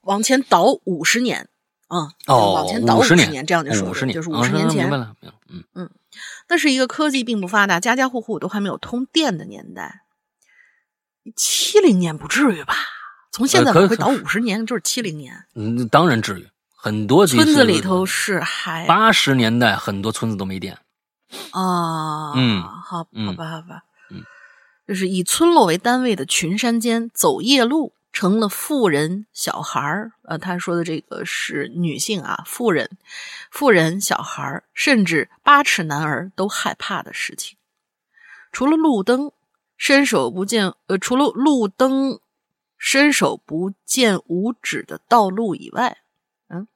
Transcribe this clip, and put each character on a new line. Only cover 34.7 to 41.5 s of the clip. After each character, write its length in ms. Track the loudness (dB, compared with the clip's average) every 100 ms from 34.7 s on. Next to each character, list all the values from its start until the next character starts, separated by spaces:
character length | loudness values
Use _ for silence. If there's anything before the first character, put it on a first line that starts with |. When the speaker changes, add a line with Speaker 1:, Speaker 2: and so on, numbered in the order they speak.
Speaker 1:
甚 300 | -4 2 2
至 260 | 2 0 -2 _
八 220 | 4 4
尺 200 | 4 0
男 180 | -2 -4
儿 260 | -2 -4 -6 -6
都 100 | -6
害 280 | -4 -6 -6
怕 240 | -8 -8
的 100 | -8
事 200 | -10 -10
情。 220 | -10 -14 _ _ _ _ _ _ _ -20 -20 _
除 140 | -2 2
了 100 | 4
路 260 | 4 2
灯， 300 | 2 0 -2 _ _ _ _ _
伸 300 | 2 4 4
手 240 | 2 0
不 140 | -2
见， 300 | -2 0 0 -4 _
呃， 120 | -4
除 180 | 0 2
了 140 | 2
路 360 | 2 2